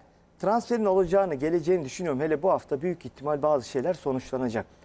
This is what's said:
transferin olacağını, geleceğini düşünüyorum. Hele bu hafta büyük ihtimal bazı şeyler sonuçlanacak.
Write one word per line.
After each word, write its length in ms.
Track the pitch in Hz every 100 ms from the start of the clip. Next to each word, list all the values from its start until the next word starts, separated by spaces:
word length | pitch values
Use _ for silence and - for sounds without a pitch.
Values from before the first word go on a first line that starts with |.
| - _ _ -
transferin 460 | 175 233 - 233 208
olacağını, 500 | 190 180 196 196 139
geleceğini 500 | 151 170 156 185 135
düşünüyorum. 360 | - 175 131
Hele 220 | 156 151
bu 60 | 185
hafta 320 | 143 - 139
büyük 240 | 175 170 120
ihtimal 360 | - 139 147
bazı 280 | 151 147 113
şeyler 240 | 135 139
sonuçlanacak. 720 | 180 143 131 - 127 127 110 - -